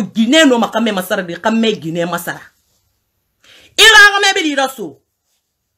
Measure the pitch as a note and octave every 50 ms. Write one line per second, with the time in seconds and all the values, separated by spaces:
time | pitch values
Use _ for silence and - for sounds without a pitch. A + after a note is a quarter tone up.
0 | G3 - - - A3+ A3+ D4 D#4+ D#4+ C4+ B3 A#3 G#3 - - B3+ A#3 A3 G#3 F#3
1 | F#3 - G#3+ G3+ F3+ E3+ E3+ E3 - A3 A3+ A3+ A3+ A3 F#3+ D3 C#3 E3 D#3+ E3+
2 | E3+ F3+ E3+ E3+ - E3 C#3 - - _ _ _ _ _ _ _ _ _ _ _
3 | _ _ _ _ _ _ _ _ _ _ - _ _ _ _ - G4+ A4 G#4+ G#4+
4 | G#4 G#4 G4+ G4+ G#4 G4 F#4+ G4 D#4+ D4+ C#4+ C4+ C4 C4 - - F#3 D3 - _
5 | _ _ _ _ _ _ _ _ _ _ _ _ _ _ _